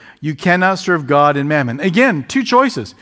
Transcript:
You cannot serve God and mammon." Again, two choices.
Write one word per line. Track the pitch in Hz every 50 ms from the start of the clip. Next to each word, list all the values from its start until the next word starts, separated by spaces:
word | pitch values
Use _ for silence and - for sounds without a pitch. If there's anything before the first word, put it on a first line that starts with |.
| - - - _
You | 143 156 147
cannot | - - 180 175 180 185 190 190 180
serve | - 190 180 160 139
God | 123 143 143 147 147 143
and | 139 139
mammon." | 147 151 147 135 120 117 143
Again, | 165 190 165 220 262 269 185 147 127
two | - - 269 240
choices. | - 247 247 269 254 - 131 107 - - _